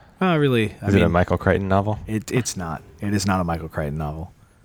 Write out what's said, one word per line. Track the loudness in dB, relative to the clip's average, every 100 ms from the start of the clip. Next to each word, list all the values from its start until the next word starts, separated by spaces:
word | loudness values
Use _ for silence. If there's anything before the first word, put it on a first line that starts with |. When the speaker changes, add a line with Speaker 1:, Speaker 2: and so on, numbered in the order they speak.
| -20 -4
Speaker 1:
Uh, | 0 2
really, | 2 2 0 -4
I | 2
Speaker 2:
Is |
it | 4
a | 4
Speaker 1:
mean, |
Speaker 2:
Michael | 4 2 2
Crichton | 2 2 2
novel? | 0 0 -4 -4
Speaker 1:
it, | -6 -2
it's | -4 -2 -6
not. | -6 -8 -12 -10
It | -2
is | -2 0
not | 0
a |
Michael | 0 -4 -4
Crichton | -6 -4 -4
novel. | -6 -8 -12 -16 _ _